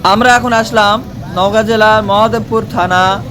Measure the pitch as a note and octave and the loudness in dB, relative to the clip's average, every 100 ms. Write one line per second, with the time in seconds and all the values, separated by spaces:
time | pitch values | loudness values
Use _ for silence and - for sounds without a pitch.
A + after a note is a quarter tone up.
0 | F#3 G#3 B3 B3 A#3+ A3+ A3 A3+ G3+ A3 | 2 2 4 2 2 -2 0 0 2 0
1 | - - - F3+ G3 A3 A3 A3 G#3+ G#3+ | -4 -14 -8 -2 0 0 0 2 4 2
2 | G3+ G3+ A3+ A3+ G#3 A3+ A3 F#3 F3+ F3+ | 2 0 0 -2 -4 -4 -4 -4 -2 0
3 | F#3 G3+ - | 0 -2 -8